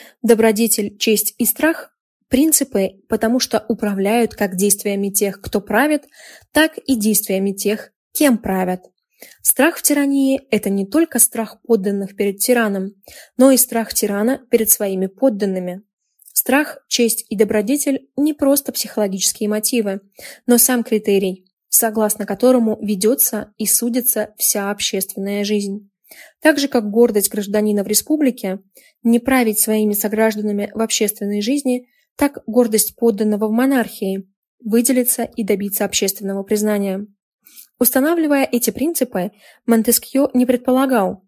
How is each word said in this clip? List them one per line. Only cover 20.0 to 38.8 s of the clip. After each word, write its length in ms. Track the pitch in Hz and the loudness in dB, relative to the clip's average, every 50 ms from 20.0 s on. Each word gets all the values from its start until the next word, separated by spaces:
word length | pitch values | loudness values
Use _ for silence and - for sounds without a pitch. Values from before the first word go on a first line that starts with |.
| - _ _ - - - - - _ | -10 _ _ -20 -20 -20 -20 -12 _
но 120 | - 240 240 | 2 4 4
сам 240 | - - 254 247 226 | 4 2 2 0 0
критерий, 640 | - 226 214 214 - 202 196 202 190 185 190 _ _ _ _ _ _ | 0 -2 -2 0 2 0 2 2 0 -4 -6 _ _ _ _ _ _
согласно 580 | - - - 226 214 226 214 208 214 - 202 | -2 0 0 0 0 0 0 -2 -2 -4 -6
которому 500 | - 202 196 - 254 254 247 233 220 214 220 - | -8 -4 0 2 4 4 4 2 0 -2 -4 -4
ведётся 720 | 202 214 185 196 214 262 269 - - - 214 - - _ | -4 -4 0 2 0 2 2 0 -2 -2 -6 -8 -10 _
и 100 | _ 214 | _ -4
судится 680 | 196 - - 233 240 233 254 247 - - 220 214 - - | -2 0 0 0 0 -2 -2 -2 0 -2 -2 -4 -6 -6
вся 340 | - - - - 208 196 196 | -6 -2 -2 -2 -2 -2 -4
общественная 760 | 208 202 - - - 190 196 - - - 196 196 202 202 202 | -4 -4 -4 -4 -4 -4 -6 -6 -8 -8 -6 -6 -4 -4 -2
жизнь. 440 | 202 214 208 202 196 196 208 208 _ _ _ _ _ - - - - _ _ | -2 -2 -2 -2 -4 -8 -10 -12 _ _ _ _ _ -20 -20 -20 -20 _ _
Так 180 | - 311 311 285 | 2 2 2 2
же, 100 | 277 277 | 0 -2
как 220 | - 247 208 208 | -2 -2 -2 0
гордость 400 | 202 226 240 240 214 208 196 - | 2 2 2 4 4 0 -2 -2
гражданина 540 | - 208 202 196 202 214 208 214 208 202 196 | -4 -6 -6 -2 -2 -2 0 0 0 -2 -2
в 20 | |
республике, 720 | 196 208 202 - - 302 302 302 262 240 254 - 190 185 202 - _ _ - - - _ _ _ | 0 -2 -2 0 0 0 0 2 0 0 -2 -6 -8 -8 -8 -12 _ _ -20 -20 -20 _ _ _
не 180 | 233 233 240 | 2 2 2
править 400 | 240 - - 247 240 220 208 214 | 2 2 2 2 2 0 0 0
своими 320 | - - 220 214 214 214 208 | 0 0 0 0 0 0 0
согражданами 800 | 208 - 208 208 214 220 220 214 208 208 214 208 202 202 - - | -2 -2 -4 0 0 0 0 0 -2 -4 -4 -2 -4 -4 -6 -4
в 80 | 220 220 | -4 -4
общественной 580 | 220 - - 220 208 208 - 208 202 208 208 | -2 -2 -2 -2 -2 -2 -4 -6 -4 -4 -4
жизни – 460 | 208 220 277 294 277 262 247 254 247 _ _ _ _ _ _ | -2 -2 -2 -2 0 -2 -4 -4 -4 _ _ _ _ _ _
так 260 | - 294 285 285 - - | -2 -2 -2 -2 -4 -12
гордость 500 | - 214 240 247 226 214 214 - - - | -2 2 2 2 2 2 0 0 -2 -4
подданного 520 | _ 233 233 220 196 220 214 208 202 214 214 | _ 0 0 2 2 0 0 0 0 0 -2
в 40 | 214 | 0
монархии – 760 | 226 254 269 277 262 220 202 - - 214 190 190 196 190 - _ _ _ _ _ _ _ | 0 2 2 2 0 0 -2 -6 -6 -6 -4 -4 -6 -8 -12 _ _ _ _ _ _ _
выделиться 600 | 220 202 233 240 247 269 254 247 247 - - 233 | 0 0 2 4 4 2 2 2 0 -2 -2 -4
и 200 | - - - 220 | -6 -6 -8 -2
добиться 400 | 190 214 196 202 202 196 - 208 | -2 0 -2 -2 -6 -4 -4 -4
общественного 580 | 196 - - 196 196 196 - 208 196 196 196 196 | -2 -2 -2 -2 -2 -4 -4 -6 -6 -6 -6 -4
признания. 640 | 196 226 208 208 214 208 208 202 196 190 190 208 208 _ _ _ _ _ _ _ _ - - - _ _ _ | -2 -2 0 0 0 0 0 -2 -2 -4 -6 -8 -12 _ _ _ _ _ _ _ _ -20 -20 -20 _ _ _
Устанавливая 680 | 254 240 - 262 262 311 339 339 320 294 294 277 269 | -2 0 2 2 2 2 2 2 2 2 2 2 2
эти 260 | - - 240 240 - | 0 0 -2 -2 -2
принципы, 600 | 202 - | -4 -2